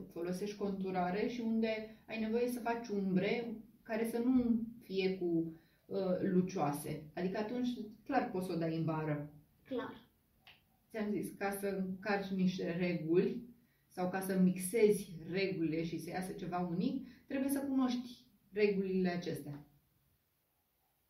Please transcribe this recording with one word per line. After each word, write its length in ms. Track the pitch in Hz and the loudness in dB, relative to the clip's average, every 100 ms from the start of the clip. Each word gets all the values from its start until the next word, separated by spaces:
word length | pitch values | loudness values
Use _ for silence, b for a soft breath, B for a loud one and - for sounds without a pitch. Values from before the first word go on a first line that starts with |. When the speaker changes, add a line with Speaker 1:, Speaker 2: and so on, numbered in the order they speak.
| - | -10
Speaker 1:
folosești 440 | 170 175 180 208 - | -6 -4 -4 -4 -4
conturare 680 | 202 190 190 180 180 202 247 | -4 -2 -2 0 0 0 0
și 120 | 240 | 0
unde 640 | 226 220 220 220 - - - | 0 2 2 -2 -6 -14 -10
ai 140 | 220 | -4
nevoie 280 | 220 233 247 | 0 2 0
să 120 | 247 | 0
faci 280 | 226 233 - | -2 -2 -2
umbre 720 | 202 190 180 214 240 233 214 - - - | -2 2 2 2 0 -2 -8 -14 -18 -6
care 200 | 220 226 | -2 0
să 80 | 233 | 0
nu 420 | 254 254 233 220 - - | 4 4 4 2 0 -10
fie 360 | - 190 190 190 | -4 0 2 2
cu, 340 | 175 165 165 B B B - | 2 2 0 B B B -6
uh, 300 | 190 190 180 | -2 0 2
lucioase. 880 | 190 180 - 190 143 143 - - - | 4 4 4 2 0 0 -4 -8 -8
Adică 240 | - 185 226 | -4 -2 -2
atunci, 300 | 214 247 247 214 208 - | -2 0 -2 -2 -8 -10
clar, 260 | - 254 220 | 0 0 2
poți 160 | 185 185 | -2 -2
să 60 | |
o 40 | 165 | 0
dai 200 | 165 165 | 0 0
în 80 | |
bară. 480 | 156 156 156 147 147 - - _ | 0 0 0 -2 -4 -14 -20 _
Speaker 2:
Clar. 300 | - 262 - - - _ _ _ - - _ _ _ | -6 -6 -6 -12 -20 _ _ _ -20 -20 _ _ _
Speaker 1:
Ți-am 200 | 226 208 | -4 0
zis, 160 | 190 - - | 0 -2 -2
ca 120 | 202 196 | -4 -2
să 60 | 196 | -2
încarci 600 | 190 185 - 214 196 190 190 | -2 -2 -4 0 0 0 2
niște 340 | 185 - 180 170 | 2 2 -2 0
reguli 480 | 180 160 156 175 220 - - - b b b | 0 0 4 4 4 0 -10 -20 b b b
sau 220 | - 180 | -4 -2
ca 100 | 185 | -2
să 120 | 190 190 | 0 4
mixezi 800 | 180 - - 233 208 - - 156 175 | 6 4 0 6 6 6 0 -12 -6
regulile 540 | 185 185 156 160 160 | -2 -2 0 0 0
și 140 | 170 160 | -2 -4
să 80 | 165 | -6
iasă 220 | 175 180 | -6 -6
ceva 260 | - 170 175 | -6 -4 -2
unic, 480 | 175 175 254 277 B B - | -2 0 0 0 B B -6
trebuie 240 | 262 277 | -2 0
să 160 | 277 277 | -2 0
cunoști 380 | 262 247 226 - - - _ _ | 0 2 0 -6 -14 -20 _ _
regulile 580 | 202 202 190 190 190 180 175 | 2 2 2 2 2 2 0
acestea. 380 | 151 135 147 143 - _ _ _ _ _ _ _ _ _ _ _ _ _ | -4 -6 -8 -12 -14 _ _ _ _ _ _ _ _ _ _ _ _ _